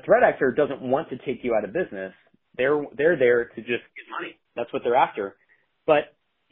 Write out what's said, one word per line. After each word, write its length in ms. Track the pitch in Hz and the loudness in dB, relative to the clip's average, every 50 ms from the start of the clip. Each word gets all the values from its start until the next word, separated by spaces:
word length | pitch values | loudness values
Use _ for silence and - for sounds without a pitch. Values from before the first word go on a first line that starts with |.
| - | 2
threat 180 | 156 202 - | 4 4 4
actor 300 | - 170 143 - 151 127 | 4 4 2 2 0 0
doesn't 280 | 117 147 143 127 139 - | 2 0 0 -2 -2 -6
want 280 | 131 123 131 151 160 - | -4 -2 -2 -2 -2 -6
to 80 | - - | -10 -10
take 240 | - 143 120 - | -8 -8 -8 -6
you 140 | - 120 113 | -2 -2 -2
out 80 | 107 104 | -2 -2
of 80 | 95 | -2
business. 400 | 110 180 180 - 104 95 95 92 - _ _ _ _ _ _ _ _ | -4 -4 -6 -6 -8 -10 -12 -12 -14 _ _ _ _ _ _ _ _
They're, 280 | - 127 139 151 147 143 - - | -2 0 2 0 0 -2 -6 -4
they're 220 | 123 143 170 175 135 | 0 2 2 4 4
there 280 | 131 120 123 120 120 | 4 4 4 2 0
to 100 | - - | -4 -10
just 100 | 120 110 | -12 -6
get 400 | 120 120 113 - _ - - - - 127 | -6 -6 -6 -6 _ -20 -20 -18 -14 -12
money. 220 | - - - - _ _ _ - | -12 -12 -12 -14 _ _ _ -10
That's 180 | 120 117 - | -10 -8 -6
what 100 | - 127 - | -6 -4 -2
they're 100 | 123 120 | 2 2
after. 400 | 135 165 170 - - 98 98 - _ _ _ _ _ _ _ _ _ - - | 2 2 0 -2 -8 -8 -8 -10 _ _ _ _ _ _ _ _ _ 2 2
But 260 | 151 147 - - _ _ _ _ _ _ _ - | 2 2 2 -4 _ _ _ _ _ _ _ -12